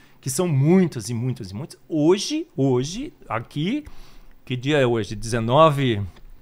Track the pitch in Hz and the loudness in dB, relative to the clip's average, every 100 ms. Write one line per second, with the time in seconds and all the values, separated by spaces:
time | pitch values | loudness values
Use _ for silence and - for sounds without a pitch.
0 | - _ 139 131 180 135 147 190 175 123 | -20 _ -8 -2 0 2 6 6 4 -2
1 | 110 117 127 120 98 101 156 - - - | -8 -6 -4 -6 -10 -12 -12 -16 -6 0
2 | 170 202 - 311 - - 135 123 139 202 | 2 2 0 -6 -6 -2 0 0 -2 -8
3 | 285 - - 110 117 143 170 294 294 - | -14 -14 -8 -8 -6 -6 -4 -4 -8 -16
4 | - - - - - 127 131 147 123 117 | -18 -20 -20 -18 -8 -6 0 2 2 0
5 | 101 107 113 120 113 139 160 139 131 104 | -2 -6 -4 -4 2 6 6 4 0 0
6 | 95 - - - | -4 -12 -20 -20